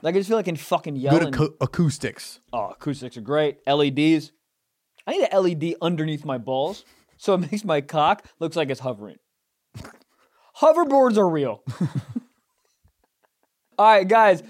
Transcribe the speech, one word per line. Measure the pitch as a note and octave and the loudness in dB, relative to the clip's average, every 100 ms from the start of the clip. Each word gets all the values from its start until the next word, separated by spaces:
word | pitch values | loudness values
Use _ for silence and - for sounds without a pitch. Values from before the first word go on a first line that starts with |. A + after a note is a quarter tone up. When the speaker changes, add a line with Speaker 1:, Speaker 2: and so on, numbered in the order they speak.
Speaker 1:
Like, | D#3 | -4
I | F#3+ | -2
just | G3 | 0
feel | A3+ | -2
like | |
I | F#3 | -2
can | D#3+ | -8
fucking | - E3+ D#3+ C#3 | -4 -4 -4 -6
yell | C#3 D#3+ | 2 2
Speaker 2:
Good | D#3 | 2
Speaker 1:
and | |
Speaker 2:
acou-, | B2+ D3+ - | -2 -4 -2
acoustics. | C3 - E3 - A#2 - - - _ | -4 0 -2 -2 -8 -10 -18 -20 _
Speaker 1:
Oh, | A#2+ G2 - | -8 -8 -8
acoustics | D3+ C3+ B2 A#2+ | -10 -10 -12 -14
are | |
great. | G#2+ D3+ D3+ C#3 - | -4 -2 -2 -2 -2
L | C#3+ | 2
E | D3 | 2
Ds. | C3+ D#3 D#3+ D#3 _ _ _ _ _ _ _ - | 2 2 2 -2 _ _ _ _ _ _ _ -6
I | |
need | F4+ | -2
an | C4+ | 0
L | G3 F#3 | 2 2
E | |
D | D#3+ E3 E3+ | 0 -4 -4
underneath | E3+ E3 D#3 D3 D3 | -2 -2 -4 -6 -6
my | B2+ | -8
balls | A2+ C3 D#3 G#3 - _ _ _ | -4 -4 -4 -8 -18 _ _ _
so | - | -2
it | F#3 | 0
makes | E3+ G#3 | -2 -6
my | G3+ D3+ | -2 -2
cock | C#3+ D#3+ D#3 G3+ - _ | -2 0 2 0 -6 _
looks | E3 E3 | -6 -4
like | C#3+ | -4
it's | C3 | -4
hovering. | B2+ G#2+ G#2 C2 _ _ _ _ _ | -8 -10 -14 -20 _ _ _ _ _
<laughs> | - - - _ _ _ _ _ - | -20 -20 -20 _ _ _ _ _ 0
Hoverboards | D#4 D#4 D#4 C#4 B3+ G#3+ | 2 4 2 4 4 4
are | F#3 | 2
real. | D#3+ C3 G#2 - | 2 -2 -6 -12
<laughs> | - E3 B2+ - A#3 - _ _ _ _ _ _ _ _ _ _ _ _ _ _ - | -6 -4 -4 -8 -10 -12 _ _ _ _ _ _ _ _ _ _ _ _ _ _ 2
All | G#3+ | 6
right, | G#3 F#3 | 6 4
guys, | A3+ G#3+ F3 | 4 6 4